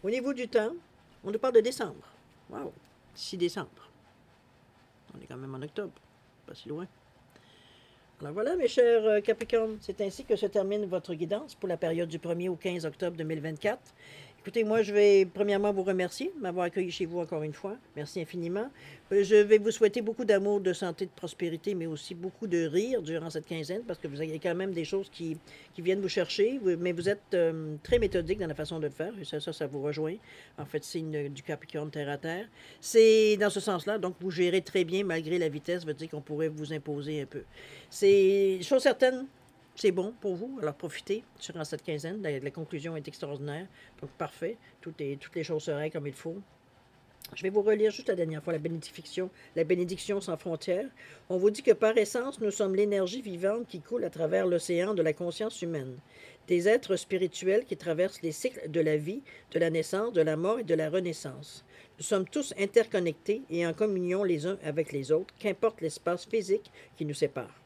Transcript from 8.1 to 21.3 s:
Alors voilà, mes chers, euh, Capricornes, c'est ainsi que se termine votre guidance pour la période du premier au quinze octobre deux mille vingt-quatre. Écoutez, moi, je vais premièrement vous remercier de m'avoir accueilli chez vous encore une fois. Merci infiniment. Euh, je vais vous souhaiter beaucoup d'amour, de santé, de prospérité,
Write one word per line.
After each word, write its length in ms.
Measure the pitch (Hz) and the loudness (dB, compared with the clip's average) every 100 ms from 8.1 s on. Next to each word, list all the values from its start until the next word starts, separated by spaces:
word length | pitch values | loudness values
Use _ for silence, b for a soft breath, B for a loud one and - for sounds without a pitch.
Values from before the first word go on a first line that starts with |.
| _ | _
Alors 100 | 143 | -10
voilà, 240 | 170 247 359 | -4 -2 0
mes 140 | 320 | 2
chers, 340 | - 240 233 | 6 6 6
euh, 160 | 220 214 | 6 4
Capricornes, 580 | 208 220 226 233 220 214 | 2 -2 2 0 0 -4
c'est 180 | - 190 | -10 -4
ainsi 240 | 202 - | -4 -4
que 140 | - 208 | -2 0
se 80 | 208 | 2
termine 400 | 208 190 208 202 | 2 0 -2 -2
votre 280 | 180 - | -4 -4
guidance 420 | 165 180 208 302 - | -6 -2 -4 -6 -10
pour 120 | 185 | -6
la 80 | 165 | -2
période 320 | 165 165 170 | -2 0 -2
du 120 | 156 | -4
premier 280 | 170 170 180 | -4 -4 -2
au 80 | 170 | -4
quinze 300 | 190 175 160 | -4 -4 -6
octobre 320 | 143 175 165 | -4 -6 -4
deux 80 | 156 | -6
mille 160 | 160 | -4
vingt-quatre. 520 | 156 151 208 247 - _ B B B B | -6 -2 -2 -2 -8 _ B B B B
Écoutez, 260 | - 233 214 | -6 -2 2
moi, 160 | 220 | 2
je 120 | 214 | 4
vais 320 | 208 208 196 185 | 6 8 8 6
premièrement 460 | 180 208 196 208 | 0 0 2 2
vous 120 | 196 | 2
remercier 500 | 185 185 180 - 320 349 | 0 0 -2 -4 -8 -6
de 60 | |
m'avoir 240 | 196 175 175 | -6 -2 -2
accueilli 260 | 190 180 | 0 -4
chez 140 | 165 165 | -2 -4
vous 140 | 175 | -4
encore 240 | 165 160 | -4 -4
une 100 | 151 | -6
fois. 240 | 143 196 240 - - | -6 -10 -10 -12 -10
Merci 240 | 147 190 | -8 -8
infiniment. 500 | 160 180 170 190 254 B B B - | -6 -6 -4 -4 -6 B B B 0
Euh, 100 | 202 | 2
je 120 | 190 214 | 8 8
vais 220 | 208 214 | 8 6
vous 140 | 208 | 6
souhaiter 300 | 220 214 247 | 4 4 4
beaucoup 240 | 214 226 226 | -4 -2 4
d'amour, 340 | 202 202 208 | 4 4 2
de 140 | 185 | 0
santé, 320 | 170 185 165 185 | -2 -4 -4 -8
de 60 | |
prospérité, 640 | - 170 | -8 -12